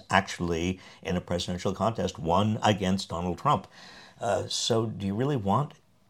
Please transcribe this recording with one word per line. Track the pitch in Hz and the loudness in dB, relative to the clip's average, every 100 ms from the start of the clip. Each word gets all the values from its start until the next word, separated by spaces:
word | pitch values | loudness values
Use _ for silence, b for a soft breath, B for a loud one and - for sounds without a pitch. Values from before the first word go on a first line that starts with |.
| - | 2
actually, | 95 - - 87 82 87 92 B B | 2 2 -4 -2 0 0 -2 B B
in | 95 90 | -4 -4
a | |
presidential | - 90 90 90 104 | -2 -4 -2 -4 -2
contest, | 92 98 113 92 - | 0 0 0 -4 -4
won | 80 87 107 107 | 0 2 4 2
against | 107 95 92 95 - | 4 4 2 0 -2
Donald | 85 90 85 | -4 -4 0
Trump. | 139 120 - B B B B B | 2 2 0 B B B B B
Uh, | 113 101 104 | -2 -2 -2
so | - - 113 113 | -4 0 2 0
do | 104 98 | -2 -2
you | 101 | 0
really | 135 139 | 0 0
want | 98 107 147 - _ _ | 2 2 0 -8 _ _